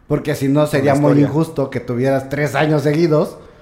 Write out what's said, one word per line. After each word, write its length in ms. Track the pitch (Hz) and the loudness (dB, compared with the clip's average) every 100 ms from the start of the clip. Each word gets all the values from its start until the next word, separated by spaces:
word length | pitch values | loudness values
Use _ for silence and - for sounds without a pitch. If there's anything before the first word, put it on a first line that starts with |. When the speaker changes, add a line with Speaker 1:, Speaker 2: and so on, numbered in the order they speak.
| _ | _
Speaker 1:
Porque 260 | 147 147 | -4 -4
si 140 | 139 135 | -2 0
no, 180 | 143 151 | 2 2
sería 260 | 147 139 | 0 2
Speaker 2:
Una 60 | 139 | 2
Speaker 1:
muy 80 | 147 | 4
Speaker 2:
historia. 140 | 143 143 | 4 2
Speaker 1:
injusto 420 | 147 160 - 135 | 0 -2 -4 -6
que 80 | 120 | -6
tuvieras 480 | - 120 131 135 131 | -6 -2 0 0 -2
tres 260 | 143 147 135 | -4 -2 0
años 260 | 156 151 | 0 2
seguidos 560 | 143 151 170 151 196 - - - | 0 2 2 2 0 -6 -20 -20